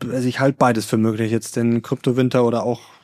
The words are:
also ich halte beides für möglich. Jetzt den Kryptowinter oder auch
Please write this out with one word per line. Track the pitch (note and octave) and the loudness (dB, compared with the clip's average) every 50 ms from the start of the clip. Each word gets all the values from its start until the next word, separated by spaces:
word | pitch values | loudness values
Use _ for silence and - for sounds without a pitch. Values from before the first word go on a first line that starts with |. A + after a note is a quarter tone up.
| - A#2+ | -8 -6
also | A#2+ C3 B2 B2 | -4 -2 -2 -2
ich | A#2 B2+ | -2 0
halte | C3+ C#3 C3+ - | 0 0 2 4
beides | C3+ B2 A#2 A2+ G#2+ | 2 2 2 2 -2
für | - B2 A2+ | 0 0 2
möglich. | A2 A2+ G#2+ A2 A2+ G#2+ | 2 0 0 0 -2 -2
Jetzt | A2+ A2 - - - | -2 -2 -4 -4 -4
den | A#2+ A#2 A#2+ A#2 A#2 | -2 0 0 0 0
Kryptowinter | - - C3+ - - C3 A#2+ C3 B2+ B2 B2+ B2 A#2+ | -2 -4 -6 -2 0 0 2 2 0 2 2 2 2
oder | A#2 A2+ A2+ G2 | 2 0 0 -2
auch | A#2+ A#2 - - - - _ | -4 -4 -6 -8 -20 -20 _